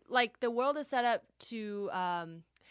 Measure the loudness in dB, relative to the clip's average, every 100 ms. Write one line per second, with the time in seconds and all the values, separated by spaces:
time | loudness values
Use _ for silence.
0 | 0 2 2 0 -2 2 2 0 0 2
1 | 2 2 -2 -16 -10 -6 -4 -4 -4 -2
2 | -2 -2 -6 -12 -18 _ -20